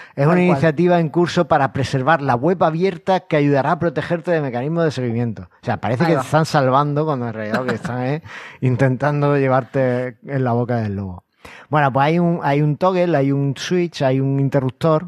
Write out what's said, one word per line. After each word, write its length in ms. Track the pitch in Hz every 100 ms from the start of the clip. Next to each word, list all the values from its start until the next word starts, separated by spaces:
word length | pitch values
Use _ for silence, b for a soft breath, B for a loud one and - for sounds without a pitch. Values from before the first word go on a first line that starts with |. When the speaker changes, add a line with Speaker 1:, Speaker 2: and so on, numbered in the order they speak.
| B
Speaker 1:
Es 60 | -
Speaker 2:
Tal 100 | 143
Speaker 1:
una 60 | 180
Speaker 2:
cual. 40 |
Speaker 1:
iniciativa 580 | 180 139 160 147 175 175
en 80 | 160
curso 380 | 170 175 - 175
para 240 | 160 135
preservar 500 | - 120 139 127 165
la 140 | 139 120
web 260 | 147 185
abierta 600 | 170 160 190 175 - 185
que 160 | - 156
ayudará 340 | 143 139 135
a 80 | 165
protegerte 520 | 170 151 - 170 180
de 100 | 165
mecanismos 420 | 139 120 139 170
de 80 | 160
seguimiento. 520 | 127 127 113 120 92 90 b
O 40 | -
sea, 120 | 107
parece 240 | 107 117
Speaker 2:
Ahí 60 | 165
Speaker 1:
que 60 | 156
Speaker 2:
va. 40 |
Speaker 1:
te 40 | 123
están 200 | 151 160
salvando 600 | 156 135 131 147 147 156
cuando 220 | 135 120
en 60 |
realidad 260 | 110 107 117
lo 40 | 127
que 80 | 113
están 280 | - 123
es 180 | 127 151 B B
Speaker 2:
<laughs> 180 | B B
Speaker 1:
intentando 760 | 127 120 135 127 143 147 143 143
llevarte 800 | 135 131 110 139 127 123 127 113 -
en 180 | 139
la 80 | 127
boca 240 | 117 120 120
del 200 | 107 98
lobo. 260 | 95 90 - B B B B
Bueno, 220 | 151 143
pues 120 | 127 143
hay 140 | 170
un, 200 | 170 170
hay 180 | - 143
un 140 | 151 143
toggle, 380 | 185 180 175 151
hay 160 | 135
un 240 | 139 139 127
switch, 460 | - 180 175 -
hay 180 | 135 135
un 180 | 135 139
interruptor, 680 | 139 143 131 - 165 156